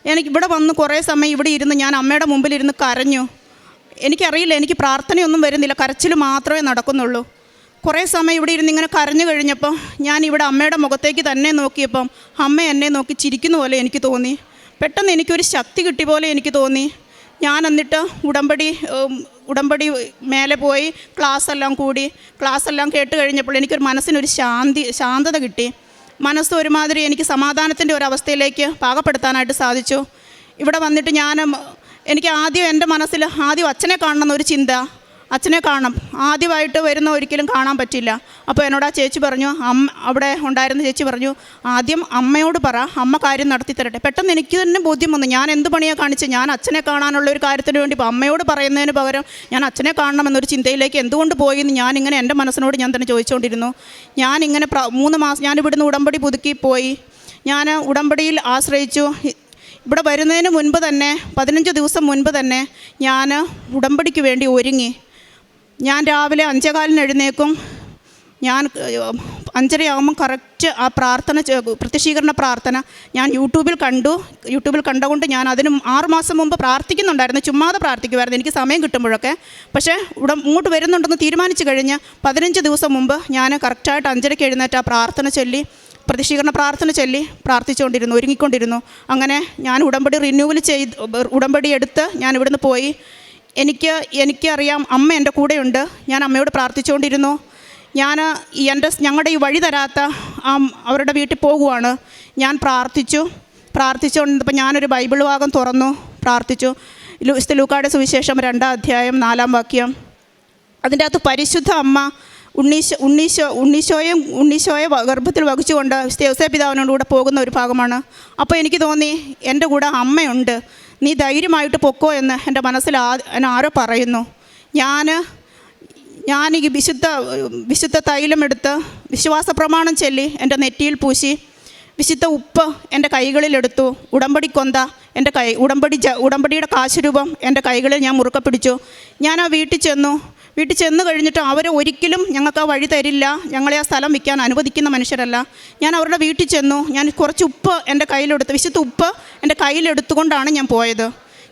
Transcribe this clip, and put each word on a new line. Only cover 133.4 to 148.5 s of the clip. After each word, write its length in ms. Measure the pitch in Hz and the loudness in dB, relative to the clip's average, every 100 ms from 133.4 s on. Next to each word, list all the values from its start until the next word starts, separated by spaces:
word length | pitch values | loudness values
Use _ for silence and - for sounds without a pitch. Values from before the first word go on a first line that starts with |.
| 302 277 247 262 262 262 - 262 | 2 2 0 0 0 -2 -2 0
ഉടമ്പടി 340 | 269 294 302 285 | 2 0 0 0
കൊന്ത 200 | 269 262 262 - - - | 0 0 -2 -6 -12 -4
എൻ്റെ 120 | 277 277 | -2 0
കൈ, 100 | 240 226 | 0 2
ഉടമ്പടി 320 | 254 277 285 277 | 2 4 2 2
ജ-, 140 | 262 247 262 | 0 2 0
ഉടമ്പടിയുടെ 420 | 277 277 311 311 | 2 0 0 0
കാശുരൂപം 560 | 262 262 - 285 277 285 311 247 | 0 0 0 2 2 0 -4 0
എൻ്റെ 140 | 277 262 | 0 0
കൈകളിൽ 340 | 247 262 285 262 | 0 2 2 2
ഞാൻ 80 | 269 | 2
മുറുക്കെ 240 | 247 269 262 | 2 0 0
പിടിച്ചു. 260 | 247 254 247 - - - - | 0 0 0 -6 -20 -18 -4
ഞാൻ 180 | 302 330 | -2 0
ആ 60 | 339 311 | 0 0
വീട്ടിൽ 240 | 311 330 311 | 0 0 0
ചെന്നു. 260 | 285 285 285 - - - - | 2 0 0 -6 -20 -10 -4
വീട്ടിൽ 180 | 311 359 | -2 0
ചെന്ന് 220 | 320 320 359 | 0 2 0
കഴിഞ്ഞിട്ട് 320 | 311 311 330 277 | 0 0 0 0
അവർ 140 | 285 339 294 | 0 0 0
ഒരിക്കലും 440 | 302 269 339 370 381 | 0 0 -2 0 -2
ഞങ്ങൾക്ക് 260 | 277 294 302 | 0 0 0
ആ 20 | 311 | -2
വഴി 160 | 277 294 | 0 0
തരില്ല, 320 | 302 285 277 277 302 330 | 0 0 0 0 -2 -6
ഞങ്ങളെ 240 | 269 277 294 | -2 0 0
ആ 20 | 294 | -2
സ്ഥലം 220 | 277 285 | -2 0
വിൽക്കാൻ 260 | 277 277 277 247 | 0 0 0 0
അനുവദിക്കുന്ന 420 | 254 277 302 294 | 0 0 0 0
മനുഷ്യരല്ല. 420 | 262 247 254 240 240 262 - - - | 0 -2 -4 -2 -4 -6 -12 -16 -2
ഞാൻ 100 | 302 330 | 0 0
അവരുടെ 200 | 320 339 | 0 0
വീട്ടിൽ 220 | 311 320 330 | 0 0 0
ചെന്നു. 260 | 311 277 285 302 269 | 2 2 0 -2 -2
ഞാൻ 140 | 294 - | -2 0
കുറച്ച് 240 | 294 - 330 | 0 2 0
ഉപ്പ് 240 | - 381 339 - | 0 0 0 0
എൻ്റെ 160 | 285 302 | -2 0
കയ്യിലെടുത്ത്, 400 | 277 285 294 277 | 0 0 0 0